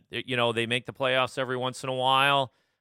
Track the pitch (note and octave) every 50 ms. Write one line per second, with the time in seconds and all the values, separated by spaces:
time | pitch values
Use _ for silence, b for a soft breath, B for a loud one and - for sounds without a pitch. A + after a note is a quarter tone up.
0 | _ _ - A#2 - - B2+ B2 A#2+ A#2+ A2+ A2+ A#2 A2+ A#2+ B2+ A#2 - A2 -
1 | C#3 B2+ B2+ C3 C3 A#2+ - - C3 B2 B2+ B2+ B2 B2+ B2+ - - C3+ C3 B2+
2 | B2+ C3 C3+ C3+ C3+ C#3+ C#3+ C#3 C3+ A#2+ _ _ _ _ _ _